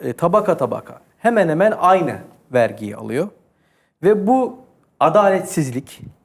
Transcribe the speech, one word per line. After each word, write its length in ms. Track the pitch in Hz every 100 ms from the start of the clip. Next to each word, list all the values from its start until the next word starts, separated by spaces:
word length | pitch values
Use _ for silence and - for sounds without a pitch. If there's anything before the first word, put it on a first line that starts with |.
e, 100 | 135
tabaka 440 | 120 170 208 202 170
tabaka 440 | 127 110 - - _ _
hemen 300 | 226 233 170
hemen 240 | 156 208 196
aynı 380 | 180 190 151 101 - _ _
vergiyi 440 | 123 110 107 107 104
alıyor. 320 | 110 120 202 - _ _ _ _ _ _
Ve 240 | 175 214 196
bu 300 | 262 254 - _ _ _ _
adaletsizlik 1040 | 160 196 196 190 - - 135 123 - - - -